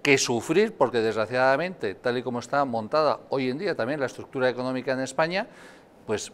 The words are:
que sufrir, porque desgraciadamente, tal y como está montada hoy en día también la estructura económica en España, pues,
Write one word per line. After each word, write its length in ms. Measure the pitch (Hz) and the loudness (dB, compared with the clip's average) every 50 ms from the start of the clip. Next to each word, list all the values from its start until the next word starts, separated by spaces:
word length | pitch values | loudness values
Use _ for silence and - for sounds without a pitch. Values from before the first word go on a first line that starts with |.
| - | 4
que 140 | 143 139 | 4 4
sufrir, 560 | 131 - - 120 113 104 - 160 196 220 226 - | 4 4 2 0 -2 0 2 2 4 2 2 2
porque 260 | - - - 123 117 | 2 2 2 2 2
desgraciadamente, 960 | 110 113 104 110 107 104 123 127 127 131 135 143 170 185 180 - 120 101 92 | 0 0 0 0 -2 -2 0 2 4 4 4 2 0 -4 -6 -4 -6 -6 -4
tal 220 | - - 127 120 | -2 -2 -2 -2
y 60 | 127 117 | -2 -4
como 160 | 127 120 120 | -4 -6 -6
está 240 | - - 143 143 143 | -6 -2 0 0 0
montada 560 | 131 117 113 107 104 147 156 156 139 110 - - - | 0 -2 -4 -4 -2 0 2 2 2 0 -2 -4 -4
hoy 200 | - 139 127 127 | -2 -2 -2 -2
en 80 | 127 | -2
día 180 | 156 208 170 156 | -2 -4 -4 -2
también 240 | - 113 123 151 147 | -2 -2 -2 -2 -2
la 60 | 131 | -4
estructura 420 | 117 - - 104 - - 135 127 127 | -4 -6 -8 -14 -8 -4 0 0 0
económica 440 | 117 123 127 131 131 127 127 139 127 | 0 0 -4 -4 -4 -4 -4 -4 -2
en 80 | 131 | -2
España, 460 | 131 127 - - 160 165 180 196 226 - - - - - - - - - - - - | -4 -4 0 0 0 0 0 -4 -4 -6 -10 -20 -20 -20 -20 -20 -20 -20 -20 -16 -8
pues, 260 | - 107 98 - - | -6 -6 -6 -6 -10